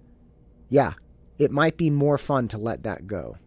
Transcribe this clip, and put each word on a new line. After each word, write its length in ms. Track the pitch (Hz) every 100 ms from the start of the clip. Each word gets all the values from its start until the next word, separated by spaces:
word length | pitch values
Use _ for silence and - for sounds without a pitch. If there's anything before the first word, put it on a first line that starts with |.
| - - - - - - -
Yeah, 260 | 139 117 - - - - -
it 100 | 143
might 260 | 147 160 -
be 140 | 165
more 300 | 143 143 143
fun 280 | - 139 117
to 100 | 110
let 240 | 113 98
that 240 | 113 92 90
go. 300 | 95 60 -